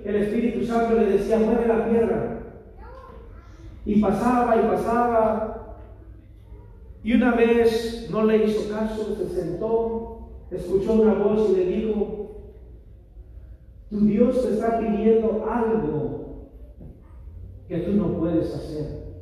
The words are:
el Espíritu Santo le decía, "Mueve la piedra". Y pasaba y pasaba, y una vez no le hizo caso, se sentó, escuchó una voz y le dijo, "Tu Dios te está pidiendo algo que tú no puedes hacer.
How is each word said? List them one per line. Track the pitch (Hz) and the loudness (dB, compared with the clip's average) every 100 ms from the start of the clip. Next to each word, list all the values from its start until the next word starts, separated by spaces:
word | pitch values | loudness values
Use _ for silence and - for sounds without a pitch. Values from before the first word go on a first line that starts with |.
el | 202 | -2
Espíritu | 208 208 233 - - | -2 0 0 0 -2
Santo | 233 233 226 | -2 0 2
le | 220 196 | 2 4
decía, | 202 - 214 | 2 2 2
"Mueve | 220 233 226 | 4 2 2
la | 220 - | 2 2
piedra". | 226 - - - - - - - - - - - - - - - - - - | 2 2 0 -4 -8 -12 -18 -20 -20 -18 -18 -18 -20 -18 -20 -20 -20 -18 -10
Y | 214 208 | 0 2
pasaba | 202 214 240 247 240 220 | 2 2 2 2 4 4
y | |
pasaba, | 214 - 226 233 - 226 214 214 214 - - - - - - - - - - - - - - - | 2 0 0 2 2 2 2 0 -4 -8 -14 -18 -18 -20 -20 -20 -20 -20 -20 -20 -20 -20 -20 -10
y | 214 | 2
una | 233 254 | 4 4
vez | 233 233 233 226 226 - - - | 4 4 6 4 2 -2 -8 -4
no | 214 | 2
le | 220 220 | 4 4
hizo | 208 208 208 | 4 0 -2
caso, | 214 214 214 208 208 | -4 -4 -4 -6 -4
se | 180 | -4
sentó, | 180 160 185 220 226 226 220 - - - - - | -4 -4 -4 0 0 0 -4 -8 -14 -16 -18 -12
escuchó | 180 180 196 220 | -10 0 0 4
una | 220 214 | 4 4
voz | 202 202 214 208 | 4 2 2 2
y | 185 | 2
le | - | 2
dijo, | 202 214 208 - - - - - - - - - - - - - - - - - - - | 0 -2 -2 -4 -6 -12 -14 -18 -20 -20 -20 -20 -20 -20 -20 -20 -20 -20 -20 -20 -20 -8
"Tu | 208 208 | 2 2
Dios | 208 254 254 214 | 4 4 4 0
te | |
está | 214 233 226 | 0 0 0
pidiendo | 214 208 220 226 220 214 214 | 0 2 4 4 4 -2 -2
algo | 233 226 220 151 151 127 - - - - - - - - - - - - - - - - | -2 0 0 0 -4 -4 -8 -12 -16 -18 -20 -20 -20 -20 -20 -20 -20 -18 -18 -18 -18 -8
que | 175 | -6
tú | 190 | 0
no | 202 170 175 | 0 0 0
puedes | 170 160 - | 0 0 -2
hacer. | - - 151 143 - - - | -6 -8 -8 -8 -10 -14 -16